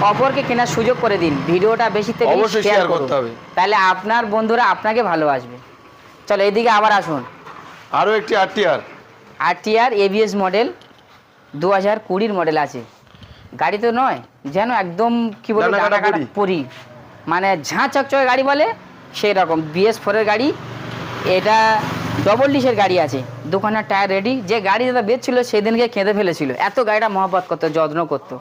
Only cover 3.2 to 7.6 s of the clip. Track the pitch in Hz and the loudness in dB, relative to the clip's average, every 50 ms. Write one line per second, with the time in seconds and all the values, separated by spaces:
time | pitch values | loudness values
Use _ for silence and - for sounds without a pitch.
3.2 | 123 113 117 - - - - - 180 196 214 202 190 190 185 - - 214 226 233 | -2 -4 -8 -12 -18 -8 -2 0 0 2 2 2 2 2 0 0 -2 -2 0 0
4.2 | 233 214 202 220 220 220 233 233 196 196 180 175 - 214 220 233 233 190 170 160 | 0 0 -2 -2 0 2 2 2 2 2 0 0 -2 -2 0 0 0 0 0 0
5.2 | 156 147 139 131 123 120 123 123 - - - - - - - - - - - - | 2 0 0 -2 -4 -10 -18 -20 -20 -20 -20 -20 -20 -20 -20 -20 -20 -20 -20 -20
6.2 | - - 208 196 196 202 196 214 233 240 220 208 214 220 208 196 175 160 156 135 | -4 -2 0 2 2 2 2 2 2 4 4 4 4 4 2 2 0 -2 -6 -6
7.2 | 120 - - - - - - - | -6 -10 -16 -20 -20 -20 -20 -20